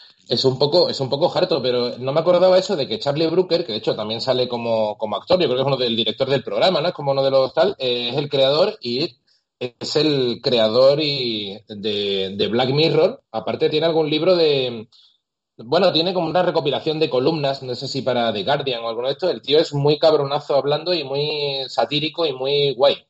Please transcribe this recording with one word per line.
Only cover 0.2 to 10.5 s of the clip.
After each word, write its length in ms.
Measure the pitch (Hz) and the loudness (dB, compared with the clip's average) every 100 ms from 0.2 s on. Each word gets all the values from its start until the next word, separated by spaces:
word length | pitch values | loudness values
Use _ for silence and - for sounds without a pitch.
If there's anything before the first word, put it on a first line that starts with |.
| - | -4
es 160 | 117 | 0
un 140 | 131 127 | 0 2
poco, 300 | 147 175 139 | 2 2 2
es 100 | - | -2
un 80 | 131 | -4
poco 240 | 139 170 | 0 0
harto, 280 | 156 - 135 | 0 0 -2
pero 340 | 127 123 120 120 | 0 -2 -2 -6
no 140 | 131 | -4
me 80 | 151 | -2
acordaba 380 | 170 175 185 185 | 2 4 6 4
eso 180 | 185 175 | 2 -4
de 100 | 131 | -4
que 120 | 107 | -4
Charlie 280 | 143 143 160 | -4 0 0
Brooker, 380 | 175 180 170 | 0 0 0
que 80 | 175 | -2
de 60 | 107 | -4
hecho 180 | - 120 | -4 -4
también 240 | 107 113 | -4 -6
sale 260 | 131 127 123 | -2 0 -2
como, 480 | 120 117 113 107 104 | -4 -2 0 -2 -4
como 180 | 110 101 | -6 -6
actor, 240 | - 180 | 0 2
yo 60 | 147 | 2
creo 100 | 127 | 0
que 60 | |
es 40 | 135 | 0
uno 100 | 127 | 0
del 200 | 120 113 | -2 0
director 320 | 110 - 131 | -2 -2 0
del 160 | 135 | -2
programa, 360 | 110 104 175 160 | -2 0 2 2
¿no? 80 | 170 | -2
Es 60 | |
como 180 | 175 139 | -4 -2
uno 120 | 135 | 0
de 60 | 135 | 2
los 220 | 135 127 | 2 2
tal, 200 | 160 160 131 | 2 0 0
eh, 320 | 131 123 120 | -4 -4 -4
es 60 | 135 | -4
el 120 | 143 | -2
creador 480 | 143 135 151 202 - | 2 2 4 2 0
y 360 | 120 123 170 _ _ _ _ - | -6 -4 -4 _ _ _ _ -10
es 380 | 123 - - 156 | -10 -10 -4 0
el 440 | 151 139 123 117 | 2 2 0 -2
creador 580 | 139 | 0